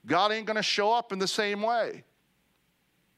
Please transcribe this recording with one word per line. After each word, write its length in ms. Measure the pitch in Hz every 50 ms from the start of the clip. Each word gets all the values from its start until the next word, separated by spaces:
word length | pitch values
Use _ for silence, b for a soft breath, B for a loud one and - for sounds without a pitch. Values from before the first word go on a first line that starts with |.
| b
God 240 | 113 151 175 202 214
ain't 160 | 214 220 214
gonna 160 | 208 214 214 185
show 280 | - - 208 202 214
up 200 | 233 240 233 -
in 80 | 196 190
the 80 | 190
same 340 | 185 - - 208 202 202 202
way. 420 | 214 226 240 233 196 110 - 80 - _ _ _ _ _ _ _ _ _ _ _ _ _ _ _ _ _ _ _ _ _ _